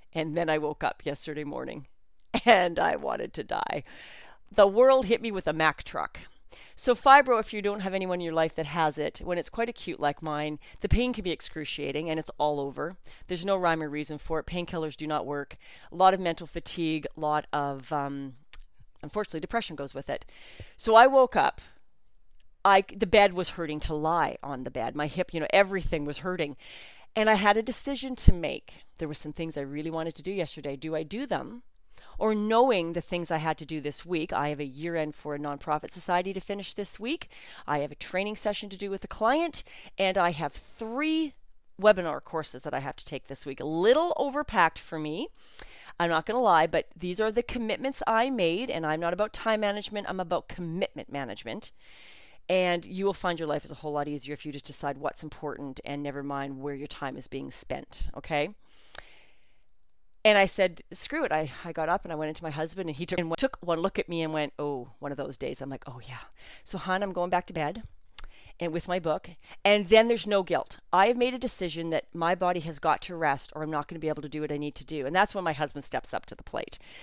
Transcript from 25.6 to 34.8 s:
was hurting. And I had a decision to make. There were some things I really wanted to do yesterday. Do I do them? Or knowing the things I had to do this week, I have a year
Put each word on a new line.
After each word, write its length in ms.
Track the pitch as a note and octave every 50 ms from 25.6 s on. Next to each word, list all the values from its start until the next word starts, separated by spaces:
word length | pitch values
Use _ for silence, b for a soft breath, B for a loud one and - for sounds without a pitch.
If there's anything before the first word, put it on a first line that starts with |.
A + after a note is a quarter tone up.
| G3+ F#3 G3 F#3 D#3+ - F3 D#3 D3
was 140 | D3 C#3+ -
hurting. 380 | D3 F#3 F3+ D3 D#3 D3 C#3 B B B B B B B B B B B -
And 140 | A3 G#3+ A3
I 60 | A3
had 220 | F#3+ G3+ G#3 G#3 A3
a 60 | G#3+
decision 520 | B3+ A#3 - - C#4 C#4 A#3+ C4+ C4 B3+ -
to 160 | - - G3
make. 500 | F3 D#3+ C#3+ C#3 - - - - - - - - -
There 100 | E3 D3
were 60 | D3+
some 200 | - - D3+ D3
things 240 | - E3 D#3+ D3+ D3
I 40 |
really 280 | C#3 C3+ C#3+ D3 D#3 E3
wanted 260 | D#3+ D#3+ D#3+ E3 D#3+
to 80 | - C#3+
do 80 | F3+
yesterday. 440 | G3+ F#3+ E3 - - D#3+ C#3+ C#3+ C#3
Do 200 | C3+ D3+ D#3+ D#3+
I 80 | D#3 D#3+
do 220 | D3+ G3 A#3 C#4+
them? 380 | - G3 C3+ C3 - A3+ B3 - - - - - - B B B B B B
Or 160 | - A3 G#3+
knowing 580 | G#3 G#3 G#3+ A3+ A#3 B3 C4+ A#3 F#3 E3 E3 E3+
the 80 | E3+
things 300 | - - F3+ F3 E3+ -
I 60 | E3+ D#3+
had 200 | D#3+ E3 D#3 -
to 60 | D#3
do 140 | C3+ D#3+ D3+
this 260 | C3+ D3 C#3+ - -
week, 280 | E3 F3+ D#3+ D#3 - F#3+
I 160 | - C#3+ D3
have 100 | D3 C#3+
a 60 | D3
year 300 | C#3 B2+ C#3+